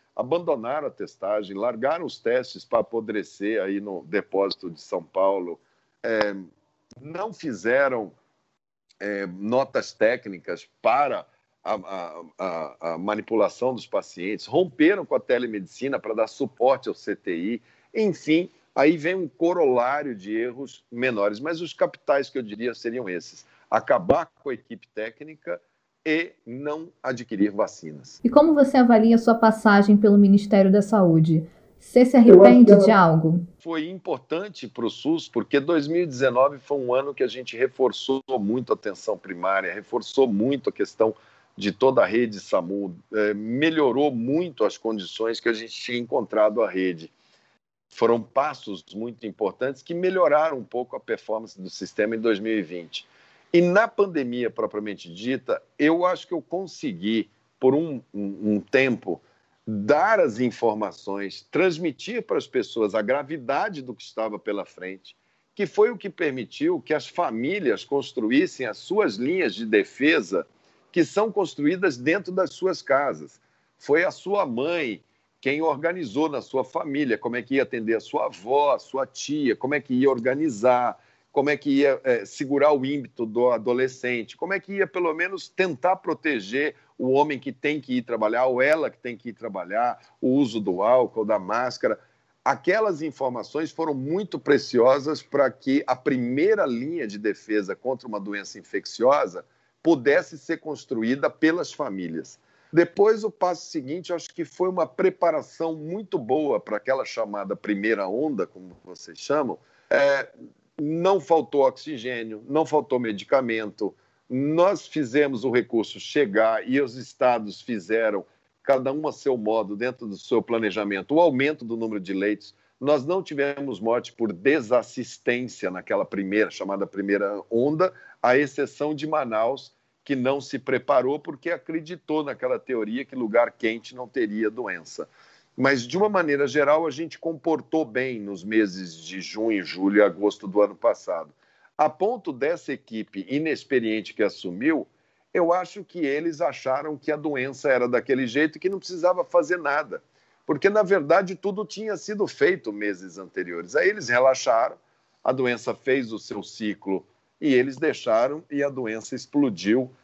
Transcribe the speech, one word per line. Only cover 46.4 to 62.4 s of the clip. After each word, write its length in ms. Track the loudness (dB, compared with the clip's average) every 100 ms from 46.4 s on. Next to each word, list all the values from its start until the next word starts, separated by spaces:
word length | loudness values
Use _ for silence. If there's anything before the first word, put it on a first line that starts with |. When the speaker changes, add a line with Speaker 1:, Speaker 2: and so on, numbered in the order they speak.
| 2 2
Speaker 1:
a 80 | 0
rede. 420 | 0 -2 -4 -12 _ _ _ _ _ _ _ _
Foram 320 | -2 2 2
passos 640 | 0 -2 -2 -6 -12 -14 -12
muito 340 | -12 -12 -10 -14
importantes 540 | -4 -4 -2 -6 -6
que 140 | -10
melhoraram 640 | -4 -2 2 4 4 2 -2
um 60 |
pouco 320 | -6 -8 -8 -10
a 40 |
performance 580 | -6 -6 -4 -8 -8 -14
do 120 | -16
sistema 460 | -12 -8 -2 -2 0
em 40 |
dois 200 | 0 0
mil 180 | 0 -4
e 20 |
vinte. 460 | -4 -10 -12 -14 -16 _ _ _ _
E 100 | 2
na 240 | 4 4 2
pandemia 640 | 0 0 0 -4 -4 -4
propriamente 580 | -4 -4 -4 -8 -10 -14
dita, 480 | -10 -6 -4 -4 -6 -6 0
eu 260 | 2 4
acho 220 | 2 -2 -6
que 80 |
eu 80 | -8
consegui, 880 | -6 -8 -8 -10 -10 -6 -2 -2 -4 _ _ _
por 120 | 2
um, 300 | 2 0 -8 -10
um, 420 | -8 -8 -4 0
um 60 | 0
tempo, 640 | 2 2 2 0 -4 -8 _ _ _ _
dar 540 | -8 -4 2 4 4 4
as 220 | 2 0
informações, 1080 | -4 0 -2 0 -4 -6 -8 -6 -8 -10 -6
transmitir 720 | 0 0 0 -6 -8 -10 -10
para 140 | -4
as 120 | -4